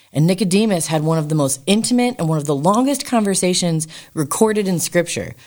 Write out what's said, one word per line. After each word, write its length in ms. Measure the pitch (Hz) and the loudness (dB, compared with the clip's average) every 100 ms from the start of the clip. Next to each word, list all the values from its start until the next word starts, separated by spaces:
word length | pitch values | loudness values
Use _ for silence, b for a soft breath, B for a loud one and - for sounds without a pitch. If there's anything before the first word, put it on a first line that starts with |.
| b | b
and 140 | - 165 | 0 2
Nicodemus 600 | 190 202 196 220 180 - | 2 2 2 2 0 0
had 140 | 160 | -2
one 140 | 156 160 | 0 0
of 100 | 151 | 0
the 60 | |
most 260 | 156 139 - - | 0 -2 -2 0
intimate 500 | 208 220 247 247 254 | 0 2 0 0 -2
and 100 | 160 | -2
one 100 | 156 | -2
of 80 | 143 | -2
the 80 | |
longest 500 | 139 160 214 262 277 | 0 2 2 2 -2
conversations 800 | - 240 202 185 180 180 175 160 156 B B | -2 0 0 0 0 0 0 -2 -4 B B
recorded 520 | - 139 - 220 214 190 | -6 -4 2 2 2 0
in 120 | 170 | -2
Scripture 540 | - 175 170 - 87 - | 0 0 -2 -4 -8 -12